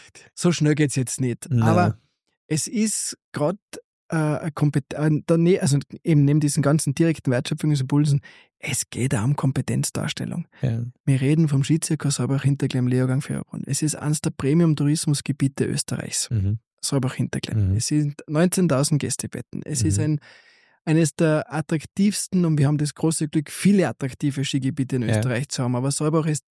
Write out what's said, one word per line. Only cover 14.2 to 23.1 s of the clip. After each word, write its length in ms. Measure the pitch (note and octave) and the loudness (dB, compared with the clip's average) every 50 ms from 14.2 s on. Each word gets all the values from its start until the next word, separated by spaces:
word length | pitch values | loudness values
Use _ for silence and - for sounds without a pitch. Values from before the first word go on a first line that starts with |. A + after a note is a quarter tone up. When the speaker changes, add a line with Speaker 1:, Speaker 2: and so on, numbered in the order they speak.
| - | -4
Speaker 1:
der 80 | D#3+ | -6
Premium-Tourismusgebiete 1400 | - - C#3+ C3+ D3+ E3+ F3 D#3+ D3 - C#3+ C#3+ D3+ E3 - D#3 D3 - - - C#3+ - C#3+ C3+ - - C3 | -6 -4 -2 2 2 4 4 4 2 2 2 0 0 0 0 0 -2 -2 -2 -4 -2 0 -2 0 0 0 -2
Österreichs. 600 | - - C#3+ - - - - - - - - - - | -2 -2 -4 -4 -4 -6 -6 -6 -6 -6 -6 -4 -2
Speaker 2:
Mhm. 280 | - G#2+ F#2+ G2 G#2+ A2+ _ _ _ _ | -2 0 0 0 -2 -4 _ _ _ _
Speaker 1:
Saalbach-Hinterglemm. 880 | - - D3 C#3 C3 B2+ - - A#2+ - - - - - - A2 G2+ F#2+ | -6 -4 -2 -2 -2 -2 -2 -2 -4 -4 -4 -6 -6 -4 -2 0 0 2
Speaker 2:
Mhm. 60 | G2 | 0
Speaker 1:
Es 100 | A2 - | 0 0
sind 340 | - D3+ D3+ D3 D3 C#3+ - - | 0 0 0 0 -2 -4 -8 -8
neunzehntausend 760 | - D3+ D3+ F3 F#3 - G3 F3+ E3 C#3+ B2+ C#3+ - D#3 C#3 | -4 0 2 2 2 2 2 2 2 2 2 2 2 0 0
Gästebetten. 600 | - G#2+ - - - - - - - _ - - - | 0 -2 -4 -6 -8 -8 -10 -12 -12 _ -12 -12 -10
Es 180 | - D3+ B2 A2 | -6 -2 0 0
ist 160 | G2 G2 G2 | 2 2 2
Speaker 2:
Mhm. 60 | D3+ | 2
Speaker 1:
ein, 160 | D3+ D3+ D3 - - - - _ _ _ _ _ _ _ _ - | 0 0 -2 -4 -8 -20 -20 _ _ _ _ _ _ _ _ -2
eines 300 | E3+ D#3 E3 E3+ D3 - | 0 2 4 2 2 0
der 380 | - E3+ D#3 D3+ D3+ - - C3+ | 0 2 2 2 0 -2 -4 -6
attraktivsten, 920 | D#3+ D3+ - E3+ D3+ - - - - G3 G#3 G3 - - - - F#3 F3 | -6 -4 -2 -4 -4 -4 -4 -2 0 0 2 0 -2 -4 -2 0 0 2
und 140 | D#3+ D#3 D3 | 2 2 4
wir 80 | C3+ | 4
haben 120 | C#3 D3+ C#3+ | 2 2 2
das 160 | D3 C#3+ - | -2 -4 -4
große 340 | - - D#3+ | -2 0 0